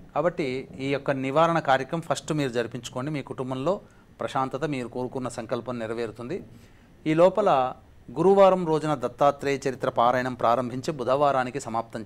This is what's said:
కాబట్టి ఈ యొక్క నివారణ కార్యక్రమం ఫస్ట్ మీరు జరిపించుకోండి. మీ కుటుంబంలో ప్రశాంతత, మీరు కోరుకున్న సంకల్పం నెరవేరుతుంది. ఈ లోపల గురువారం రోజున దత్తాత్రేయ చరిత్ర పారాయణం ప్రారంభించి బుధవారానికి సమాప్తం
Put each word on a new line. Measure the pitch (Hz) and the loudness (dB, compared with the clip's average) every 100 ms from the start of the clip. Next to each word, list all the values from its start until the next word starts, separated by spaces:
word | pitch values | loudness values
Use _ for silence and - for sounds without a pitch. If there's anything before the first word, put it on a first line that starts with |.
| - 139 | -8 -2
కాబట్టి | 170 170 139 131 - - | -2 -2 -4 -6 -8 -8
ఈ | 135 | -4
యొక్క | 135 139 | -2 -2
నివారణ | 135 135 143 165 165 | -2 0 2 2 2
కార్యక్రమం | 143 131 131 170 | 2 2 0 -4
ఫస్ట్ | - 139 - | -4 -4 -2
మీరు | 156 135 | -2 0
జరిపించుకోండి. | 120 113 123 120 127 139 | -2 -2 -6 -10 -8 -6
మీ | 151 | -6
కుటుంబంలో | - 135 131 131 143 208 - - - - | -8 -8 -6 -4 -2 -2 -6 -20 -18 -8
ప్రశాంతత, | 113 135 131 127 | -4 -2 -2 -4
మీరు | 156 135 117 | -4 -4 -6
కోరుకున్న | 127 123 135 127 | -6 -6 -6 -8
సంకల్పం | 120 113 120 120 123 | -8 -6 -6 -6 -6
నెరవేరుతుంది. | 113 113 113 107 123 190 - - - - - - 156 | -6 -6 -6 -8 -10 -10 -12 -20 -20 -20 -20 -8 0
ఈ | |
లోపల | 156 185 190 202 139 127 - - - - | 6 6 6 2 4 2 -4 -18 -20 -8
గురువారం | 123 180 196 190 185 165 | 2 4 8 8 6 2
రోజున | 156 151 143 | 0 0 -2
దత్తాత్రేయ | 120 - 143 139 143 135 139 | -2 2 2 2 0 -2 -2
చరిత్ర | 127 131 | -2 -2
పారాయణం | - 117 127 127 | 2 4 2 -2
ప్రారంభించి | 120 113 120 123 127 147 | 0 2 2 0 -6 -6
బుధవారానికి | 151 120 139 143 131 127 135 | -4 0 2 2 2 -2 -6
సమాప్తం | 120 113 113 120 | -6 -6 -6 -10